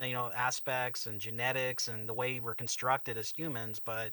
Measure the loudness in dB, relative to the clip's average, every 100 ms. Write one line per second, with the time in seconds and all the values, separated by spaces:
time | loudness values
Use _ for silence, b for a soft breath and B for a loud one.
0 | -2 0 0 4 4 4 2 2 2 0
1 | -4 -4 -6 0 2 4 2 0 -2 -2
2 | -4 0 0 0 -4 -4 -2 2 4 2
3 | 2 -2 -4 -2 -2 -2 -6 -8 -4 -2
4 | -4